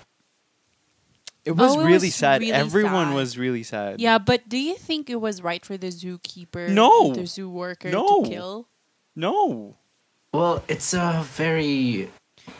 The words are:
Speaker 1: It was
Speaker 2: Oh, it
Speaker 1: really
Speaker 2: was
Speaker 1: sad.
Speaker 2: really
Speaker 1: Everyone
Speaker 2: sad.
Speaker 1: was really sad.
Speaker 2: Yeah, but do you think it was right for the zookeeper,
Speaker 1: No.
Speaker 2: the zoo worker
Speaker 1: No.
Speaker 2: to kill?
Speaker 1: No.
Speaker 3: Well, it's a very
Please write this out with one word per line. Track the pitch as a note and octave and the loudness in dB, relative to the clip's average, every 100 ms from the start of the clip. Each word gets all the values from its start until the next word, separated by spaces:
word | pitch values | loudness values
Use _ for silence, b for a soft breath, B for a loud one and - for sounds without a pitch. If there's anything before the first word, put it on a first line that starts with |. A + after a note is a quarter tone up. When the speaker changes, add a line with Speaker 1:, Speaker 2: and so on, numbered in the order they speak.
| _ _ _ _ _ _ _ _ _ _ _ _ - _ D3+ | _ _ _ _ _ _ _ _ _ _ _ _ -20 _ -4
Speaker 1:
It | |
was | E3 B3+ D4 | 4 4 6
Speaker 2:
Oh, | |
it | D#4+ | 6
Speaker 1:
really | F#3 F#3 | 6 4
Speaker 2:
was | - | 0
Speaker 1:
sad. | C#3+ C3+ | 4 4
Speaker 2:
really | A2+ | 2
Speaker 1:
Everyone | C3 D3+ F3+ G#3 F#3+ D#3 | 0 2 2 2 2 0
Speaker 2:
sad. | C#3 | 0
Speaker 1:
was | C3 A#2+ | -2 -4
really | B2+ A#2+ | -4 -4
sad. | A2 A2 G2+ G2 | -6 -6 -6 -2
Speaker 2:
Yeah, | A3+ A3+ | 2 2
but | G3+ B3 A#3 | 2 -2 0
do | A#3+ | -6
you | D4 F#4 | -4 -6
think | - D#4 C#4 | -6 -8 -6
it | A#3+ | -6
was | A3 F#3+ | -6 -6
right | F3 F3 - | -6 -8 -8
for | G3 | -10
the | F#3 | -10
zookeeper, | E3+ F3+ F3+ - - F3 F3 F3 | -10 -12 -12 -14 -18 -16 -10 0
Speaker 1:
No. | G3 A#3 A#4 E4 | 4 6 8 6
Speaker 2:
the | A#3+ F3 | 2 -6
zoo | - F#3+ | -10 -10
worker | F3+ F3+ F3+ F#3 | -10 -10 -10 -4
Speaker 1:
No. | F#3 F#4+ G4+ | -2 2 2
Speaker 2:
to | B3 | 2
kill? | F3 F3+ G#3 A#3+ _ _ _ _ - | -4 -10 -14 -16 _ _ _ _ -6
Speaker 1:
No. | F3 F#4+ F#4+ A#2+ G#2 - _ _ _ _ _ | -4 0 0 -2 -10 -20 _ _ _ _ _
Speaker 3:
Well, | D3 F3 E3 - | -2 0 -2 -4
it's | D#3 - | -6 -4
a | F3+ F3 E3 C#3+ | -2 -2 -2 -6
very | C3 D#3+ D#3+ D3 C#3 B2+ G#2 F#2+ - _ _ B B | -4 -2 0 0 0 0 -2 -6 -12 _ _ B B